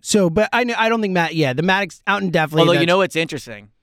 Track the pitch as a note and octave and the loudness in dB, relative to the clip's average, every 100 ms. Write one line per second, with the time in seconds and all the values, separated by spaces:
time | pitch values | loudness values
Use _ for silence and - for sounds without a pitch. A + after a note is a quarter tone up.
0 | - G#3+ F3+ E3 G#3+ A#3 A#3+ A#3 A3+ A#3 | 0 2 2 2 0 0 -2 -2 0 0
1 | G#3 F#3 E3 D#3+ C#3+ B2+ F3 F#3+ G3 - | 0 0 0 0 0 0 0 0 -2 -8
2 | - G3+ G3 E3 D#3 D#3 E3 E3+ - F#3 | -2 -2 0 0 0 2 2 2 2 2
3 | F#3+ D#3+ E3 D3 - G#2+ G#2 _ | 0 -2 -6 -8 -12 -18 -20 _